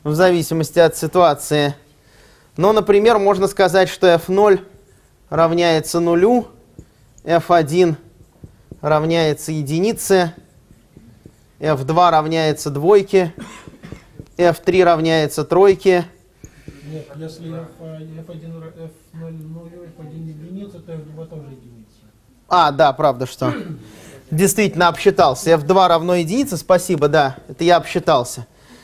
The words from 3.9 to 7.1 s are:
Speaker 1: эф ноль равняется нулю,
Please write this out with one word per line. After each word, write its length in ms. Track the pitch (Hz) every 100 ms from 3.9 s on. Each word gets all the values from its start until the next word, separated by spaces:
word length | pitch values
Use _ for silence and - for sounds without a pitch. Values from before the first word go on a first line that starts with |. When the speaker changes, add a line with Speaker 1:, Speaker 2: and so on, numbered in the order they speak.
| - 185
Speaker 1:
эф 220 | 165 175
ноль 320 | 190 208 185 - - _ _ _ _ _
равняется 680 | 151 165 170 175 160 156 170
нулю, 480 | 170 170 202 247 - - _ - - _ _